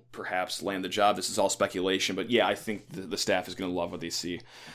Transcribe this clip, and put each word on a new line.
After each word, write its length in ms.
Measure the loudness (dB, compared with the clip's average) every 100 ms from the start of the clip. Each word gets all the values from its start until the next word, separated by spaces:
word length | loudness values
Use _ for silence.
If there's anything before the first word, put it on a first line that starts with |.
| -14
perhaps 520 | -12 -4 -2 -2 -4
land 200 | -4 -2
the 60 | -2
job. 260 | 4 4 4
This 140 | 0
is 80 | 2
all 120 | 2
speculation, 640 | 4 0 2 2 2 2 -2
but 160 | 2
yeah, 160 | 4 4
I 80 | 2
think 340 | -2 -8 -8
the, 120 | -12
the 160 | -6 -2
staff 300 | 2 2 0
is 60 |
gonna 180 | -4 -2
love 200 | -2 -2
what 80 | -4
they 100 | -6
see 300 | -6 -4 -6 -10 -20 -18